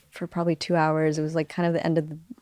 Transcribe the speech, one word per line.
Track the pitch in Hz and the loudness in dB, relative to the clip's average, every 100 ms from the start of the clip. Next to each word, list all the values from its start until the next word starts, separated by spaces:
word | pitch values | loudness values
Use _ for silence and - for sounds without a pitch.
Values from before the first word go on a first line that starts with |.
| _ | _
for | - 175 | -12 -8
probably | 175 170 160 | -2 0 -2
two | - | 0
hours. | 175 156 156 156 156 | 2 2 2 2 0
It | |
was, | 156 160 | -2 -2
like, | 151 | -4
kind | - 170 | 0 0
of | |
the | 165 165 | 0 2
end | 165 | 0
of | 156 | 0
the | 170 - - | -8 -14 -4